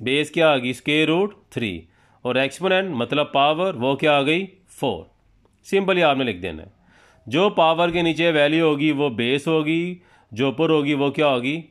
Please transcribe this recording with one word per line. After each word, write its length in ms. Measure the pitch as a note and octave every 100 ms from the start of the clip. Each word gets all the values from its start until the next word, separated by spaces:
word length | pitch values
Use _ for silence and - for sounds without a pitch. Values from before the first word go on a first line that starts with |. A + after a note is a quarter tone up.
बेस 280 | A#2 C#3 D3+
क्या 200 | F3 D#3+
आ 60 | C#3
गई, 160 | B2
स्क्वायर 360 | A#2+ - D3+ D#3
रूट 260 | E3+ G3+ G#3 _
थ्री, 360 | - A2+ E2+ - _ _ _
और 140 | B2 B2+
एक्सपोनेंट 560 | C3+ - F#3 F#3 F#3+ C3
मतलब 340 | A#2+ C#3+ D3
पावर, 420 | C#3 C#3+ D#3 F#3+ C#3+
वो 180 | B2+ C#3
क्या 200 | D3+ C#3+
आ 40 |
गई, 220 | C#3 E3+ G3 _ _
फ़ोर। 360 | - C#3 E2+ G2 _ _ _ _ _ -
सिंपली 340 | G3 F#3+ F3+
आपने 240 | D#3+ C3+
लिख 120 | B2+ F2+
देना 260 | F2+ D#2
है, 100 | E2+ _ _ _ _ _ -
जो 220 | C#3 G3+
पावर 400 | F3+ D#3+ E3 F3
के 120 | E3+
नीचे 280 | E3+ D#3 E3+
वैल्यू 340 | D3+ D3 D#3+ D#3+
होगी 260 | C#3+ D3+
वो 180 | C#3 C#3+
बेस 380 | A2+ A#2 C#3+ E3
होगी, 540 | D#3+ D3+ E3 F3 F3+ _ _ _
जो 160 | G#2 C3+
ऊपर 220 | C3 D#3+
होगी 240 | D#3 C#3+
वो 160 | C#3+ C#3+
क्या 160 | C#3 D3+
होगी, 300 | B2+ B2+ D#3+ D#3+